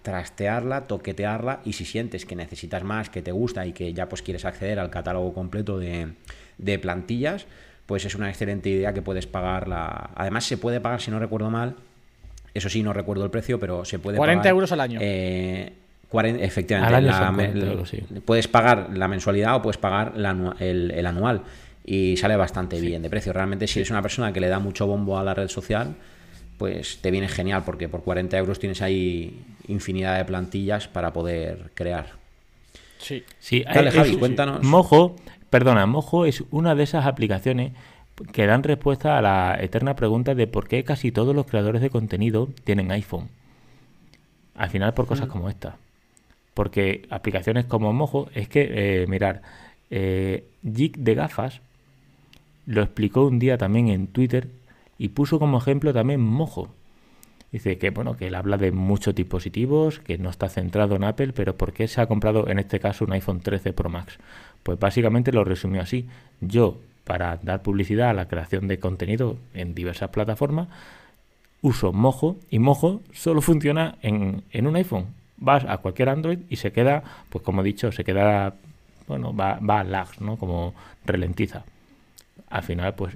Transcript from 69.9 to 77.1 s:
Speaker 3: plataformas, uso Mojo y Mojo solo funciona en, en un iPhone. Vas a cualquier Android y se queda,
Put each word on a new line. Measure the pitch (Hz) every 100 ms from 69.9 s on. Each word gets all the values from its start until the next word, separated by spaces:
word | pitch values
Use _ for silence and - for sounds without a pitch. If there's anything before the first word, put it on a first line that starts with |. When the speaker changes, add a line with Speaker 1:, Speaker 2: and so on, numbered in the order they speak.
| 87 98
Speaker 3:
plataformas, | - 104 107 143 156 175 - - - - _ _ _ _ _
uso | 143 120 95
Mojo | 98 127 131 156 185 -
y | 110
Mojo | 127 143 165 202 -
solo | - 165 156
funciona | 143 156 143 156 160 -
en, | 110 104 98 98 -
en | - 135
un | 165
iPhone. | 185 101 95 - _ -
Vas | 131 143
a | 123 98
cualquier | 95 90 131
Android | 143 160 175 -
y | 120
se | 101
queda, | 117 127 147 -